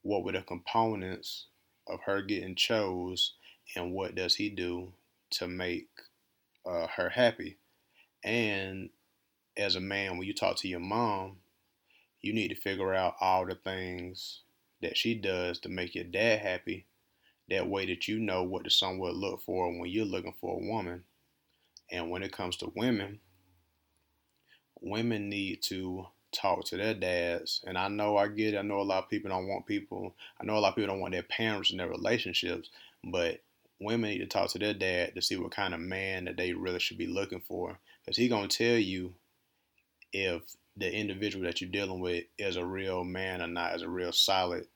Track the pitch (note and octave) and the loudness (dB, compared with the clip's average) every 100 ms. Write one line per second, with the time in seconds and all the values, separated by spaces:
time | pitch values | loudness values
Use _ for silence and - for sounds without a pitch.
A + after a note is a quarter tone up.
0 | F#2+ G2+ F2+ F#2 F#2 F2 - A2+ A2+ G#2 | 0 0 0 -2 -4 -8 -2 2 2 2
1 | F#2 F#2 - - - _ _ _ - F2+ | -4 -6 -8 -10 -12 _ _ _ -10 -6
2 | - G2 G2 G2+ F#2 F2+ - A2+ G2+ F#2 | 0 0 0 -2 -2 0 2 4 2 0
3 | F2+ F#2 - - - - - F2+ F2 F#2+ | -2 0 -2 -2 -20 -20 -10 -6 -4 -2
4 | F#2 F#2 F2+ - G#2 G2 F2+ F2 F#2 F#2 | -4 -2 0 2 0 0 -2 -2 -6 -14
5 | _ _ _ - F2+ F2+ F2+ F2 - - | _ _ _ -4 -4 -2 -2 -2 -6 -20
6 | - _ _ _ _ _ F2+ F2 E2 - | -20 _ _ _ _ _ -4 -2 -2 0
7 | F2+ - B2 A2+ G2 - _ _ _ _ | 0 6 6 4 -8 -12 _ _ _ _
8 | _ _ - A#2 A2 G2 F#2+ F#2+ F#2+ _ | _ _ 0 2 2 2 -2 -6 -10 _
9 | _ _ _ _ _ - G2+ F#2 F#2+ G2 | _ _ _ _ _ -2 0 2 0 -2
10 | G2 F2+ F#2+ G2+ F#2+ F2 F#2+ F2+ F2+ G#2+ | 0 -2 -4 0 2 2 -2 -2 0 2
11 | A#2 G2+ F#2+ G2 _ _ _ _ _ _ | 2 0 -4 -12 _ _ _ _ _ _
12 | _ _ G2 A2 F#2+ - G2+ G2 F#2+ F#2+ | _ _ -2 0 0 -2 -4 0 2 4
13 | F2+ - F#2+ F#2 F#2 F#2 - F#2+ F#2 F2+ | 2 2 4 4 2 -4 -4 -4 -4 -6
14 | F2 F#2 - - _ _ _ _ E2+ - | -8 -8 -10 -12 _ _ _ _ -2 0
15 | A#2 A2+ G2 F#2 F2+ F2 F#2 F#2 F2+ F#2 | 0 0 0 0 0 -2 -6 -4 -4 -4
16 | F2 F2+ A2+ G#2+ G2+ F2+ - F#2 - _ | -4 2 4 4 2 -2 -4 -8 -8 _
17 | _ _ _ _ - F#2 F#2 G2 F#2+ F2+ | _ _ _ _ -2 0 2 0 0 -2
18 | - G#2+ A2 F#2 F#2 F#2 F#2 - F#2+ F#2 | -2 0 0 0 0 -2 2 2 2 -2
19 | F#2 F2 G2 F#2 - F#2 F2 E2+ F2 G2+ | -2 -2 -2 -4 -4 0 0 0 -2 0
20 | G#2+ F#2 F2+ F#2+ F#2+ F2+ F#2 A2+ F#2 F2+ | 0 -2 -4 -8 -6 -4 -2 -2 -4 -8
21 | F#2 _ _ _ _ _ _ - _ F2+ | -12 _ _ _ _ _ _ -20 _ -4
22 | E2+ F2+ G2 - F2+ F2 - - A#2+ A2+ | -2 -2 -4 -4 -4 -4 -6 -2 0 2
23 | G2 G#2 _ _ _ _ _ _ _ _ | -2 -10 _ _ _ _ _ _ _ _
24 | _ _ _ _ _ - _ - F2+ G#2 | _ _ _ _ _ -20 _ -12 -4 0
25 | A#2 A2 G2+ G2+ F#2+ E2+ - F#2+ F#2 F#2 | 2 0 0 -2 -2 -2 -4 -2 -4 -6
26 | F#2 _ _ - G2 F2 - F#2 G#2+ G#2+ | -8 _ _ -2 0 0 0 0 0 2
27 | F#2 F2+ F2 E2+ D#2+ - - F2+ G2 G#2 | 2 2 2 0 -2 -6 -2 -2 0 2
28 | G#2 G#2 G#2 G#2 G#2+ G#2 G2+ G2+ G2 F#2+ | 4 6 4 4 2 2 0 0 2 2
29 | F#2 G#2+ G2+ F#2 F#2 G2 - G#2 G2 G2 | 2 -2 0 -2 0 -4 -2 -2 -2 -8
30 | F#2+ - - - - G#2+ G2 G2 G2+ G2 | -8 -10 -20 -8 0 4 6 4 2 0
31 | F#2 F#2 - - A2+ G#2 F2+ F2+ F2 F2 | 0 -2 -2 0 2 4 2 2 -2 0
32 | G2 A#2 F#2+ F2 F2+ F2 - - - _ | 2 2 2 0 0 -2 -6 -20 -20 _
33 | - F2+ E2+ D#2+ _ _ _ _ G2+ A#2 | -4 2 2 0 _ _ _ _ 0 2
34 | G#2+ G2 F#2 G2+ F#2 - G#2 G2+ F#2+ F2+ | 2 0 0 2 2 2 0 2 2 2
35 | F2 - - G2+ E2+ - G2 E2+ F2 F#2+ | 2 0 0 0 -2 -2 -2 -2 -4 -4
36 | F#2+ F#2+ F2+ - F2+ F2+ F2+ F2+ - F#2 | -2 -4 -4 -2 -2 0 -2 0 -2 -2
37 | F2+ F2 G2+ F#2 - F#2 F2 F2+ _ - | -4 -2 -2 -6 -8 -6 -6 -8 _ -16
38 | - - B2 A2+ G2+ - A#2 A#2 G2 F#2+ | -4 2 4 4 2 4 6 6 4 0
39 | F2+ F2+ _ _ _ _ _ _ _ _ | -4 -8 _ _ _ _ _ _ _ _
40 | - G2 F#2+ F2 - - _ - F#2+ F#2+ | -6 0 0 0 -6 -20 _ -4 -2 0
41 | G#2+ F#2+ G#2 F#2+ F2+ E2+ F2+ G2+ G2 F#2 | -2 0 -2 0 -2 -2 -2 -2 0 0
42 | F2+ F2 - - G2+ F2+ F2+ F#2+ F#2+ F#2 | 0 0 -4 -4 -2 0 -2 -2 -2 0
43 | F2+ F2+ F#2+ F#2 E2+ F2 F2 F2 E2+ F2+ | -2 -2 -2 -2 -2 0 0 0 -2 -2
44 | F2 - - F#2+ F#2 F2 F2 | 0 4 4 6 4 0 -4